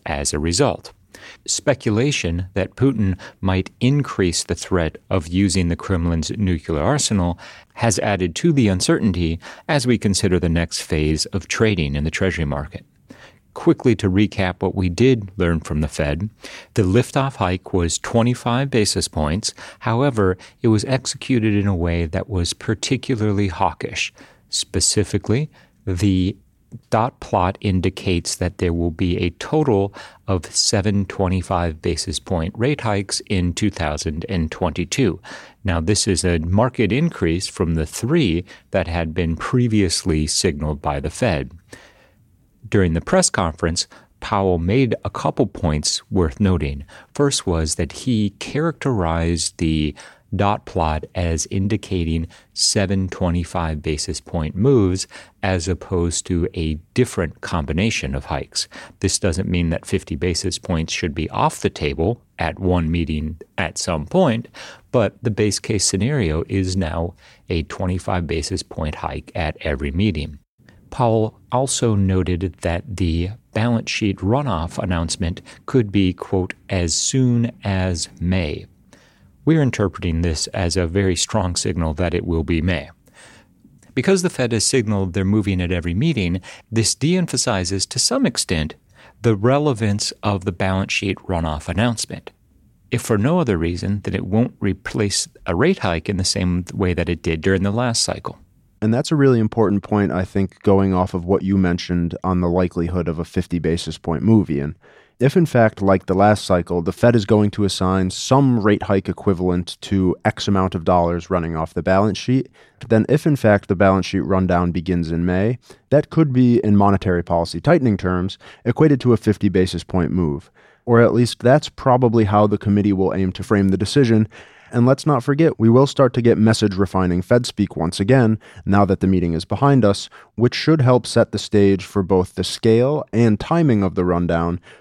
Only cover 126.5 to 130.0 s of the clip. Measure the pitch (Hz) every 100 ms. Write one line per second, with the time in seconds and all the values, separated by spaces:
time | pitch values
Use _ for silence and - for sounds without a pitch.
126.5 | 110 104 92 98 95 90 87 - 123 -
127.5 | - 98 76 80 - 101 135 113 110 -
128.5 | - - 101 98 92 95 95 85 82 -
129.5 | 107 139 139 104 101